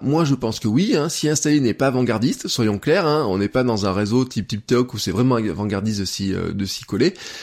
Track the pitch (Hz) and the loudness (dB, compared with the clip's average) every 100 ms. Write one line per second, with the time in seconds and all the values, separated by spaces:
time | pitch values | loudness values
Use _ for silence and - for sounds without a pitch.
0 | - 151 156 135 113 110 110 113 202 185 | 0 2 2 2 -2 -2 0 2 2 2
1 | 151 - 151 151 151 147 127 - 135 127 | 0 -2 0 0 2 2 2 2 0 2
2 | 123 110 127 - 196 - 110 101 - 175 | 0 2 0 -2 -4 0 0 0 2 2
3 | 165 151 127 95 101 131 127 110 98 92 | 2 2 2 0 0 0 0 0 0 0
4 | 104 120 131 120 95 104 - 120 123 104 | 0 0 0 -2 -4 -6 0 2 2 -2
5 | 104 90 127 120 107 80 104 98 107 104 | -2 0 2 2 0 -2 -2 -2 -2 -2
6 | 92 - 98 90 87 98 98 - - 101 | -4 -4 -2 -2 -2 -4 -4 -6 -4 0
7 | 156 - - - | 0 0 -10 -14